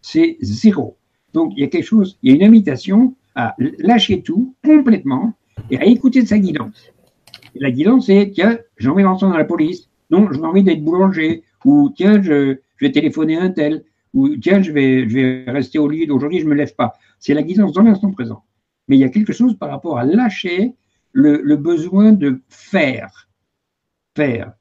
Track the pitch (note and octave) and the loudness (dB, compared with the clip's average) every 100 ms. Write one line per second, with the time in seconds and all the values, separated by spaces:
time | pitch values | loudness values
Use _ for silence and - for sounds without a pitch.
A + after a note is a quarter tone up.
0 | - D#3 E3 - G2+ G#2+ A3 F#3 G2+ _ | -4 0 0 -2 -8 2 2 2 -6 _
1 | _ _ _ D#3+ D#3+ - C#3+ E3+ - A3 | _ _ _ -4 -4 -4 -4 -4 -2 0
2 | F#3+ - C3 C#3 G3+ A3+ F#3+ C3 - G3 | 0 -2 2 4 8 6 4 -6 -2 2
3 | B3+ - _ - A#2 - C3+ - E3+ A#3+ | 2 -2 _ -8 -8 -4 -6 -4 2 2
4 | - G3 - F3+ B3+ - C#4+ D4+ B3+ G#3 | 2 -4 -2 -4 -4 -4 4 4 4 0
5 | C3+ C3 G#3+ - _ - - C3 F#3 A#3+ | 0 -4 -4 -8 _ -20 -8 0 2 2
6 | C4 B3+ A3 G#3+ F#3 D3+ - - _ _ | 2 0 0 0 0 -4 -10 -16 _ _
7 | _ _ _ - _ - C#3 B2 E3+ C4 | _ _ _ -20 _ -6 -4 0 2 2
8 | G#3 G3 G3+ G3+ G3 A3+ - _ C3 F3 | 4 2 2 0 0 0 -8 _ -2 0
9 | G3 F#3 F#3+ E3 D#3 E3 D#3 F#3 _ _ | 0 2 0 0 -2 -2 -4 -4 _ _
10 | _ E3+ G#3 C3+ D#3+ F#3 F#3+ D#3+ D3+ F3+ | _ 0 2 0 -2 2 2 0 -2 0
11 | F#3+ F#3 D#3 E3 _ _ C3 C#3+ C#3+ - | 0 0 -4 -6 _ _ 2 2 2 0
12 | F#3 G#3 F#3 D3 C#3 C3+ _ _ C#3+ C#3 | 2 2 2 0 0 -4 _ _ -2 0
13 | D3 D#3 D#3 D#3+ F#3 F3+ D3 D#3 _ _ | -2 -2 -4 -2 -4 -2 -4 -4 _ _
14 | _ C3 C3+ D3+ - G3 F#3 D3 C3+ C3 | _ -2 -2 -2 0 2 2 0 0 0
15 | A#2+ B2 C3 B2+ B2+ C3+ C3 D#3 D3 D#3 | 0 -2 -2 -4 -6 -6 -4 -2 -2 -2
16 | D#3+ C3+ C#3+ F3 D#3 D3 C#3+ - D3+ - | -2 -2 -2 -4 -2 -2 -4 -4 -6 -6
17 | _ _ - D3 D3+ F#3+ G3 D3+ A3+ F#3+ | _ _ -4 -2 -2 0 0 4 4 4
18 | G3+ - A#2 A2 _ _ _ _ - C3+ | -2 -6 -10 -12 _ _ _ _ 0 2
19 | C3+ G#3 G#3+ E3+ B3 G#3+ D3+ C#3 E3+ C3+ | 2 0 -4 0 -2 -2 -10 -10 -8 -4
20 | B2 F#3+ B3 F#3+ F#3 F3 A#3+ - _ _ | 0 0 -2 -6 -8 -4 -4 -6 _ _
21 | _ C3 D3 D3 D3 D3 D3 E3+ F3 F#3+ | _ 0 0 0 0 -2 -2 -4 -2 2
22 | G#3+ G#3+ C#3+ C3 _ _ - G3 C#3+ A#2 | 4 4 0 -4 _ _ -6 -2 -2 -4
23 | F#2+ _ _ _ _ _ _ _ _ _ | -12 _ _ _ _ _ _ _ _ _
24 | _ - D3 A2+ - - | _ -4 -4 -4 -10 -18